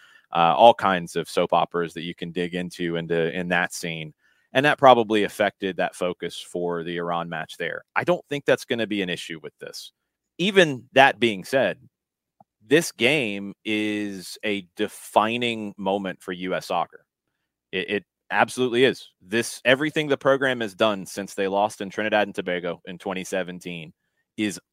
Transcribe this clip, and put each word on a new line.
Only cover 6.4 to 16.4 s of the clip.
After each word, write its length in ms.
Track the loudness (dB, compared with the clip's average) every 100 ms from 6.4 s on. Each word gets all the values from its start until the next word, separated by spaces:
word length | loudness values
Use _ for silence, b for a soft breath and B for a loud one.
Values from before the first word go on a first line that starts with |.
| -10 -6 -4 -4
the 140 | -6 -6
Iran 320 | -4 -4 -6
match 280 | -8 -10 -8
there. 260 | -8 -8 -6 -2
I 80 |
don't 200 | 0 -2 -4
think 160 | -4 0
that's 200 | 0 -2
gonna 220 | -4 -2
be 140 | -2
an 80 | -2
issue 300 | -4 -8 -12
with 120 | -14 -16
this. 320 | -16 -16 -18 _ _ _ _ -4
Even 460 | 2 4 4 2 2
that 260 | 6 6 4
being 240 | 0 0
said, 340 | -2 0 0 -2 -12 _ _ _ _ _ _ _ 2
this 260 | 2 2
game 640 | 2 2 2 0 -4 -8 -8 -2
is 720 | 0 0 -2 -4 -8 -14 -8
a 240 | -6 -6 -6 -6
defining 1000 | -6 -6 0 2 2 2 -2 -2 -8 -4
moment 440 | -2 0 -2 -6
for 100 | -10
U 240 | -8